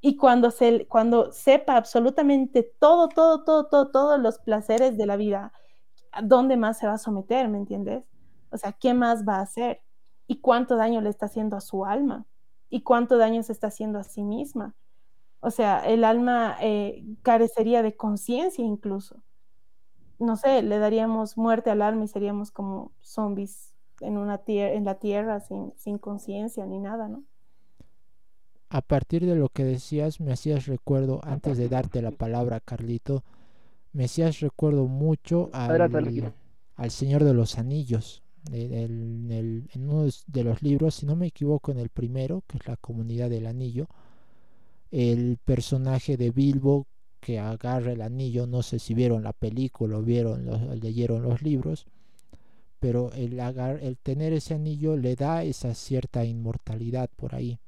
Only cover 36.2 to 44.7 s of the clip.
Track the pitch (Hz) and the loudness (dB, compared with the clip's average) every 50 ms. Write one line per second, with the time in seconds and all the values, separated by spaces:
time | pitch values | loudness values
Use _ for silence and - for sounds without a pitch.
36.2 | 117 110 - - - - - - - - - - 127 120 - - 139 135 139 147 | -4 -6 -8 -12 -20 -20 -20 -20 -20 -20 -12 -8 -8 -6 -4 -4 0 2 4 6
37.2 | 151 143 131 120 113 110 - - 113 127 139 151 147 123 120 110 110 - - - | 6 6 6 6 4 2 0 -4 -4 -4 -4 -4 -2 -2 -2 -4 -4 -6 -14 -20
38.2 | - - - - - 151 131 117 117 123 127 113 113 117 113 113 113 113 113 117 | -20 -20 -20 -16 -14 -10 -8 -8 -8 -6 -6 -6 -4 -6 -6 -6 -8 -8 -8 -8
39.2 | 117 117 113 113 113 113 113 113 131 - - 127 131 143 147 156 156 143 - - | -6 -6 -4 -4 -4 -4 -6 -6 -8 -10 -10 -8 -4 -2 0 2 2 0 0 -4
40.2 | - - 143 131 120 117 110 - - 147 143 139 156 160 - - - 143 156 170 | -12 -6 -4 -2 0 0 0 0 2 2 2 4 2 0 0 -2 -4 -2 -2 0
41.2 | 180 170 - - 147 143 151 143 - - 139 123 117 117 - - 123 120 123 131 | -2 -4 -4 -4 0 0 0 0 0 -4 -4 -4 -6 -6 -6 -6 -6 -4 -4 -4
42.2 | 131 135 170 190 - - - 131 - - 123 - - - 117 113 113 113 117 120 | -4 -2 -4 -6 -6 -8 -10 -10 -8 -8 -10 -10 -10 -10 -8 -6 -6 -4 -4 -4
43.2 | 123 123 120 113 113 113 117 127 127 123 117 123 156 - - - - - - - | -2 -2 -4 -4 -6 -6 -6 -6 -8 -6 -6 -6 -8 -8 -10 -18 -20 -20 -20 -20
44.2 | - - - - - - - - - - | -20 -20 -20 -20 -20 -20 -20 -20 -20 -20